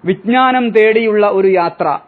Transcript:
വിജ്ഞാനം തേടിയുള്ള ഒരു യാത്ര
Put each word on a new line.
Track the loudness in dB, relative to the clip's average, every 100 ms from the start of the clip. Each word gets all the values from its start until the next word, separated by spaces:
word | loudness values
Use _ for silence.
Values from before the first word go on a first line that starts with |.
വിജ്ഞാനം | -4 -6 -2 0 0 0 0
തേടിയുള്ള | 2 2 2 0 0 0
ഒരു | 2 0
യാത്ര | 0 -2 -4 -6 -6